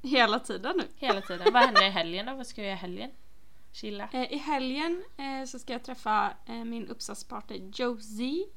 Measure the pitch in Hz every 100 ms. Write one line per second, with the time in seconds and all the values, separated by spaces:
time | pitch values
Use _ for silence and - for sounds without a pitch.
0 | 269 262 233 233 - 190 233 370 - -
1 | 262 196 196 175 180 247 262 202 190 185
2 | 165 180 226 269 247 - 202 190 180 185
3 | 247 - - - - - - - 214 202
4 | 214 262 247 285 294 285 262 269 330 349
5 | 392 - 277 269 262 247 - 240 247 254
6 | 220 214 202 - - 233 233 233 208 233
7 | - 214 - 220 - 208 190 208 247 226
8 | 214 214 254 320 427